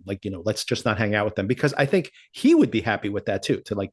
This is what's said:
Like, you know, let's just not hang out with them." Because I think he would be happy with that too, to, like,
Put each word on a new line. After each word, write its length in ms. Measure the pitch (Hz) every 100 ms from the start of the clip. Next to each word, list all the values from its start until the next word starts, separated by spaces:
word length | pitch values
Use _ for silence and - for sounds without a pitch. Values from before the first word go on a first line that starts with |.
| 92
Like, 180 | 98 104
you 60 |
know, 100 | 90
let's 200 | 104 - -
just 200 | 120 117
not 120 | 107
hang 160 | 104
out 120 | 104 104
with 100 | 101
them." 100 | 98
Because 280 | 131 147 139
I 100 | 139
think 240 | 190 - - _
he 240 | - 269 330
would 160 | 117
be 100 | 110
happy 280 | 117 101 101
with 160 | 101 110
that 180 | 98
too, 180 | - 113 -
to, 100 | 101
like, 160 | 98